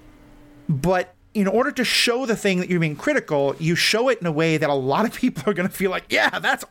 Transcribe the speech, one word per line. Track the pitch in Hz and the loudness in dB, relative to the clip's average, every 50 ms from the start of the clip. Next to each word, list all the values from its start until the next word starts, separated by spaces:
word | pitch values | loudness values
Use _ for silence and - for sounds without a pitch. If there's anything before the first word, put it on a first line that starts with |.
| - - - - - - - - - - - - - | -20 -20 -20 -20 -20 -20 -20 -20 -20 -20 -20 -14 -6
but | - 160 127 131 175 185 180 185 - - _ _ _ - | -4 -4 -2 0 0 0 0 0 -4 -8 _ _ _ -2
in | 220 196 | -2 0
order | 190 190 226 262 285 | 2 2 2 0 0
to | - - 240 | 0 -2 -2
show | - - - - 247 233 247 269 | 0 0 0 2 2 2 0 0
the | 233 220 | -2 -2
thing | - - 202 190 180 | 0 0 0 0 0
that | 185 - | 0 0
you're | 180 175 | 0 0
being | 165 156 147 | 0 0 -2
critical, | 139 - 294 302 247 - - 156 143 139 139 139 - | -2 -2 0 0 0 0 0 0 0 2 0 0 -2
you | 160 156 170 | 0 0 0
show | 165 - - - 214 240 269 | 2 2 2 2 2 2 2
it | 240 - | 0 0
in | 175 | -2
a | 175 156 | -4 0
way | 147 165 165 160 | 0 2 2 2
that | 151 156 143 | 2 2 2
a | 143 | 0
lot | 139 127 131 139 165 220 | 0 0 0 0 2 0
of | 240 - | -2 -2
<laughs> | - | -2
people | - 254 - - - | -2 -2 -2 -2 -2
are | 214 208 | -2 -2
gonna | 170 180 190 | 0 -2 -4
feel | - - 180 190 | -2 -2 -2 -2
like, | 180 - - - | -2 -4 -6 -2
"Yeah, | - 294 320 269 - 190 | 0 0 0 0 0 -2
that's | 160 233 277 - - - | -2 -2 -2 -2 -4 -6